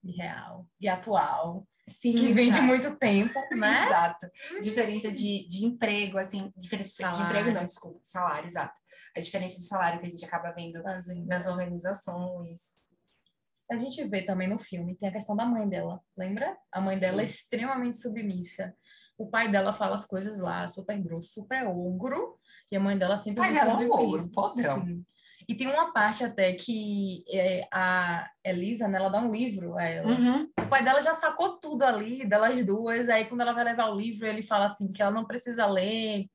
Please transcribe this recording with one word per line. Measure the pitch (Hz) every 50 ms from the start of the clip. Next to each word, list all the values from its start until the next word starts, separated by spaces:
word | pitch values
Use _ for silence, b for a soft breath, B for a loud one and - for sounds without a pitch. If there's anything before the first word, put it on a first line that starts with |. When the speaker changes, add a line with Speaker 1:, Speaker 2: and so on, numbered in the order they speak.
| -
Speaker 1:
E | 185
real. | 175 175 170 165 165 - - - 170 180 - _ _ _
E | 190 202
atual. | 185 185 - 226 208 190 - - 151 151 160 170 175 185 - _ _ _ _
Speaker 2:
Sim, | - - - - 240 233
Speaker 1:
Que | 233 254 233 202
vem | 226 247 240
de | - -
Speaker 2:
exato. | 262
Speaker 1:
muito | 254 254 254 254 294 294 -
tempo, | - 220 202 196 208 240 - 269 262
Speaker 2:
<laughs> | - 311
Speaker 1:
né? | 233 214 214 220 262 359
Speaker 2:
Exato. | 494 539 220 170 170 - - - 175 _ B B B 339
Speaker 1:
Hum. | 392
Speaker 2:
Diferença | 208 208 214 240 226 208 208 214 208 214 196
de, | - 202 208 202 196 185
de | 170 170 190 208
emprego, | 233 240 - 233 220 208 202 208 196 196 196
assim, | 190 190 - 196 190 196 -
diferença | - 180 - - 196 196 -
de | -
Speaker 1:
Salário. | - 180 185 175 175 175
Speaker 2:
emprego, | 175 175 202 214 240 220
não, | 190 180
desculpa, | 180 - - - 170 - - _
salário, | - - 190 180 170 151 151 151
exato. | 175 170 170 143 139 - _ _ B B B B B B
A | -
diferença | 175 - - 196 185 185 -
de | - -
salário | - 202 190 180 170 170 170
que | 175
a | 175
gente | 170 - -
acaba | - - 170 170 170
vendo | 170 175 170 170 165 165 170
Speaker 1:
Fazendo. | 190 185 185 175 175 180 175 175
Speaker 2:
nas | 170 180 180 180
organizações. | 185 180 180 180 175 175 175 175 180 202 196 - - 175 175 180 180 180 175 175 165 170 170 - - - _ _ - _ _ _ _ _ _ _ _ _ _ _ _ _ _ _ _
Speaker 1:
A | 240
gente | 226 240 269 254 - 285
vê | 202 208 190 185
também | - 190 185 185 185
no | 208 208
filme, | - - - 175 170 175 180
tem | - 208 196
a | 185
questão | 214 208 - 208
da | 208 233
mãe | 247 240 226 214 202
dela, | 180 170 165 170 180 185 _ _ _
lembra? | - 185 185 196 220 269 339 392 - _ _
A | - 185
mãe | 190 196 190 190
dela | 190 185 185 202 214
é |
Speaker 2:
Sim. | 220 -
Speaker 1:
extremamente | - - - - 220 233 262 269 254 247 240 240 -
submissa. | - 247 214 226 220 202 185 180 175 175 - - 190 185 - b b b b b b b b
O | _ 214
pai | - - 220 233 214
dela | 202 202 190 202 202
fala | - 214 190 196
as | 208 208
coisas | - - 185 190 208 214 202
lá, | 180 170 170 180 180 180
super | - - 190 - 208 202
grosso, | 190 170 165 165 170 - -
super | 220 202 - 262 262 254
ogro, | 214 180 175 180 180 185 185 180 254 262 330 480 466 - _ b b b b b b
e | -
a | 196
mãe | 196 196 202 196
dela | 185 180 196
sempre | 202 - 214 202 226
Speaker 2:
O | 359
pai | 370 -
Speaker 1:
muito | 440 349
Speaker 2:
dela | 240 226 - 240
é |
um | 240 226
Speaker 1:
submissa. | - 233 214 175 160 170
Speaker 2:
ogro, | 175 -
podrão. | - 196 - - 240 240 147 139 196 180
Speaker 1:
Sim. | 175 175 175 180 b b b b b b b b -
E | 226
tem | - 262
uma | 262 277 302 330 330 -
parte | 226 208 214 220 - 247
até | 220 202 - 190 185 185
que, | 185 - - 233 214 214 208 208 202 196 190 185 175 175 -
é, | 180 190 180 190 185 180 - - -
a | 190 185 185 185 185 180 175 175 170 - - _ _ _
Elisa, | - 185 180 180 202 240 214 233 202
né, | 196 190
ela | 190 196
dá | 190 208
um | 240 240
livro | 214 220 247 254 202 190 175 170 170 180
a | 170
ela. | 165 165 165 165 220
Speaker 2:
Uhum. | 240 254 240 247 254 285 311 - _ -
Speaker 1:
O | - -
pai | - 269 226
dela | - 339 294 294
já | 320 320
sacou | - - 311 - - 339 392 359 -
tudo | - 311 294 240 269
ali, | 262 226 208 208 220 247 269 277
delas | 208 202 208 214 233 254 254 240
duas, | 185 196 220 233 226 226 233 247 240
aí | 233 220 220
quando | 220 240 240 240
ela | 240 240
vai | 233 240
levar | 233 233 226 226 220
o | 208 196
livro, | 214 233 226 208 226
ele | 220 208 214 214
fala | - 220 202 202
assim, | 208 202 - 202 190
que | 196 - 208
ela | 196
não | 202 226 226
precisa | 208 220 247 - 240 240 233 226
ler | 202 196 190 185 202 220 226 226 214 214 202 196 202